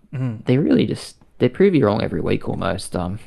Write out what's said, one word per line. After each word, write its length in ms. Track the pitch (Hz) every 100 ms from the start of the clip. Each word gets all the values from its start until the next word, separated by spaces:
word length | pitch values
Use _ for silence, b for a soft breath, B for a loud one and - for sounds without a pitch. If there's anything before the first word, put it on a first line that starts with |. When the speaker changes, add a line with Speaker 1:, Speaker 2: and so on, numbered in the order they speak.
| -
Speaker 1:
Mm. 300 | 131 127 110
Speaker 2:
they 140 | - 127
really 280 | 208 262 113
just, 300 | - - - _ -
they 100 | 127
prove 260 | - 202
you 120 | 151 107
wrong 180 | 101
every 160 | 98 85
week 300 | 87 98 -
almost. 480 | - 92 87 - 90
Um, 220 | 90 104